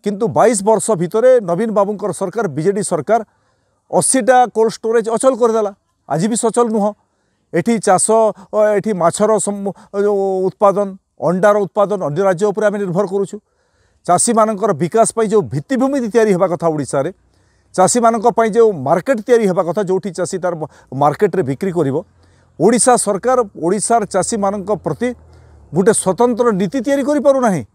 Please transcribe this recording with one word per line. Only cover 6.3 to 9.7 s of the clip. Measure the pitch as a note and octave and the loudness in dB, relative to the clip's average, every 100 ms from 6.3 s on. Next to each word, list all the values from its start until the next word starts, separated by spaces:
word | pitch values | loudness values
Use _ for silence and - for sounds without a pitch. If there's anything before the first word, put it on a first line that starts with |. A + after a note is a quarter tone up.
ବି | A#3 | 0
ସଚଳ | A#3 A#3+ A#3+ | -2 0 0
ନୁହଁ। | A3 G3+ G#3 _ _ _ _ _ | 0 -2 -4 _ _ _ _ _
ଏଠି | D#3+ E3 A#3 | -4 0 -2
ଚାଷ, | F#3 F#3 - A3 A3 - F#3+ | 2 0 2 2 2 -2 -6
ଅ, | G#3 G#3+ | 0 2
ଏଠି | G#3 G#3 F#3+ | 2 -2 0
ମାଛର | E3+ - G#3+ G#3+ | 0 0 0 0
ସମ-, | - G3+ G3 | -2 -6 -8